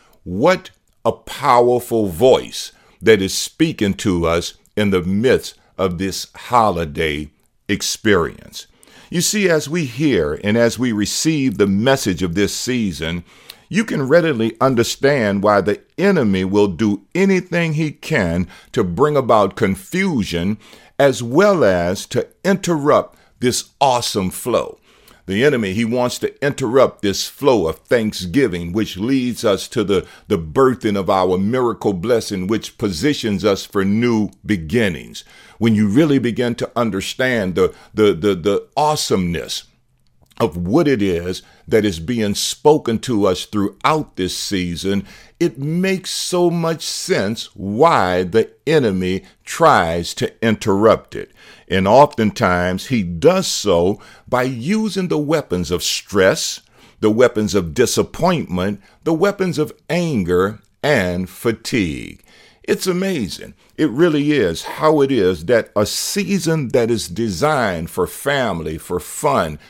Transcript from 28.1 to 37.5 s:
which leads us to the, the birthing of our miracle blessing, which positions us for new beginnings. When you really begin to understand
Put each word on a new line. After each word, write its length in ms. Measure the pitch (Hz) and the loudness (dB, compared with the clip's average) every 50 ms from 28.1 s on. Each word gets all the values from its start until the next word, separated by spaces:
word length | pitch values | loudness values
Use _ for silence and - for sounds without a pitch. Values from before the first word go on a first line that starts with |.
| - - 87 90 82 139 139 110 87 87 87 85 85 | -4 -6 -8 -4 0 0 0 0 -2 -4 -6 -4 -4
which 240 | 110 107 - - 92 | -4 -4 -4 -4 -6
leads 480 | 101 123 139 135 123 123 110 - - | -4 -2 0 0 -2 -2 -4 -2 0
us 220 | 110 98 90 - - | 0 0 0 -4 -6
to 160 | - 120 104 | -4 -4 0
the, 240 | 92 101 90 80 - - - _ - | 0 0 0 -2 -4 -14 -16 _ -4
the 120 | 107 90 | -4 -4
birthing 580 | 82 78 73 135 135 131 123 - - 110 101 101 | -4 -4 0 2 4 4 2 0 -2 -2 -2 0
of 100 | 92 92 | 0 0
our 300 | 98 95 92 92 92 92 | 2 2 2 2 2 0
miracle 560 | 98 104 123 127 123 117 107 - - 113 95 | 0 0 0 0 0 -2 -2 -2 -2 -2 -2
blessing, 540 | 87 82 117 123 113 107 - 107 95 92 92 | -2 0 0 0 0 0 -2 -6 -6 -2 -2
which 320 | 113 107 - - - - | -2 -4 -4 -8 -10 -4
positions 640 | - 107 92 76 101 151 143 - - 110 101 92 85 | -4 -4 -4 -2 -2 -2 -2 -2 -2 -2 -2 0 2
us 180 | 107 98 95 - | 2 0 0 -2
for 220 | - - 101 95 | -6 -2 -2 0
new 460 | 98 101 110 120 120 117 110 104 90 - _ - | 2 2 2 2 2 2 2 0 -2 -4 _ -4
beginnings. 800 | - 107 90 80 76 87 120 113 98 85 65 58 57 55 - - _ - - - - - - | -4 -4 -2 -2 -2 0 0 0 0 -2 -4 -10 -16 -18 -20 -20 _ -20 -20 -20 -20 -8 -2
When 160 | 104 117 110 | 0 2 4
you 120 | 104 107 101 | 4 2 4
really 300 | 98 131 165 151 143 135 | 4 4 4 4 4 2
begin 380 | 113 120 107 101 123 120 120 | 2 0 -2 -2 -2 -2 -2
to 160 | - - - - | -4 -6 -6 -2
understand 800 | 117 120 113 95 98 98 - - - 131 127 123 113 98 92 | -2 -2 -2 -2 -4 -6 -6 -6 -4 -2 -2 0 0 -2 -2